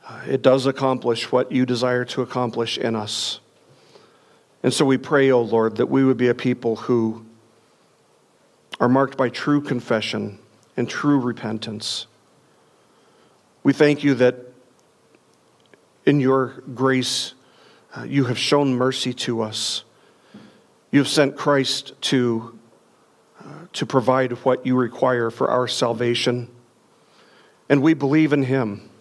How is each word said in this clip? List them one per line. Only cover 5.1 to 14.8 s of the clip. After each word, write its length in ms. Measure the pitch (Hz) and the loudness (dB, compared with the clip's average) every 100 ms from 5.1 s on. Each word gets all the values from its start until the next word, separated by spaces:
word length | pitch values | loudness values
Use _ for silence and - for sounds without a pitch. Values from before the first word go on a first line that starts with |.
| 147 135 | 2 4
oh 100 | 127 | 4
Lord, 360 | 113 113 113 107 | 2 0 0 0
that 100 | 127 | 0
we 160 | 135 | 2
would 140 | 135 117 | 2 2
be 100 | 123 | 0
a 80 | 120 | 0
people 400 | 131 120 120 110 | -2 -2 -4 -4
who 500 | - 120 113 110 - - _ _ _ _ _ _ _ _ _ _ _ _ _ - | 0 0 0 -6 -16 -20 _ _ _ _ _ _ _ _ _ _ _ _ _ -2
are 80 | 123 | 2
marked 300 | 131 135 - | 4 2 0
by 120 | 127 | -4
true 320 | 123 - 147 | -2 -2 -2
confession 760 | 143 123 - 113 - 107 104 101 _ _ _ - | -2 -6 -2 -2 -2 -6 -8 -10 _ _ _ -6
and 100 | 120 | -4
true 320 | - 147 143 | -2 2 2
repentance. 880 | 123 113 110 110 113 107 - - - _ _ _ _ _ _ _ _ _ _ _ _ _ _ _ | 0 -4 -6 -6 -8 -10 -8 -8 -12 _ _ _ _ _ _ _ _ _ _ _ _ _ _ _
We 100 | - | 0
thank 300 | 139 147 147 | 4 4 4
you 100 | 143 127 | 2 4
that 200 | 123 117 - - _ _ | 4 2 -16 -20 _ _